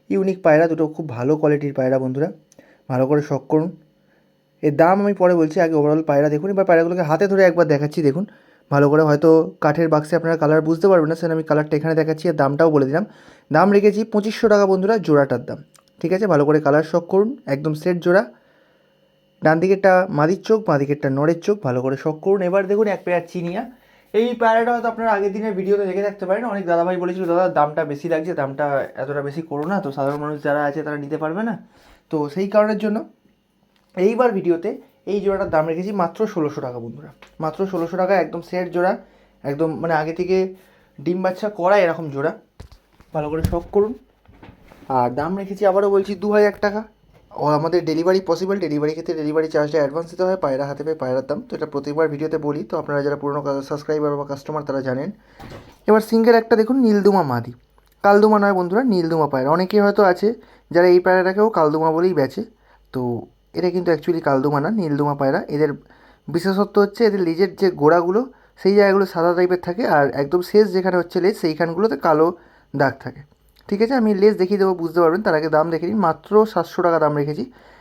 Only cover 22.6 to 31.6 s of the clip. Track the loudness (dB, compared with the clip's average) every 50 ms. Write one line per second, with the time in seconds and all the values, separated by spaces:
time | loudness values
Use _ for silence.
22.6 | 0 0 0 0 0 0 -2 -4 -4 -2 -2 -2 -2 -4 -8 -8 -6 -6 -6 -8
23.6 | -8 -10 -14 _ _ _ _ _ _ _ -2 0 0 0 0 0 0 2 2 2
24.6 | 0 0 -2 -2 -4 -4 -4 -4 -2 -2 0 0 -2 -2 -4 -4 -6 -6 -4 -4
25.6 | -2 0 0 0 0 -2 -2 -4 -4 -4 -6 -6 -4 -4 -4 -2 -4 -6 -6 -6
26.6 | -2 0 0 0 0 0 -2 -2 -4 -4 -4 -4 -2 0 0 0 0 2 2 0
27.6 | 0 0 0 -4 -4 -4 -6 -8 -6 -4 -4 -4 -4 -4 -6 -4 -6 -6 -4 -4
28.6 | -4 -2 -2 -2 -4 -6 -8 -10 -8 -6 -6 -6 -6 -6 -8 -10 -10 -8 -8 -6
29.6 | -4 -4 -4 -4 -4 -6 -6 -4 -2 -2 -2 -4 -6 -8 -8 -4 -2 -2 -2 0
30.6 | -2 -2 -4 -6 -6 -6 -8 -8 -8 -8 -6 -6 -6 -6 -4 -4 -6 -6 -6 -8